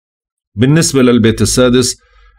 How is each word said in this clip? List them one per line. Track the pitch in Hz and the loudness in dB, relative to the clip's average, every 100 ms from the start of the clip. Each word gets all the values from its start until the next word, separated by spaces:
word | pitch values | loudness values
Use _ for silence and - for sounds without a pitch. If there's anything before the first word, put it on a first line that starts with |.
| _ _ _ _ _ 101 | _ _ _ _ _ -4
بالنسبة | 127 156 160 135 | 0 0 0 0
للبيت | 123 120 110 110 | 2 2 0 0
السادس، | 104 - 127 123 123 - _ _ _ | -2 0 0 0 -2 -8 _ _ _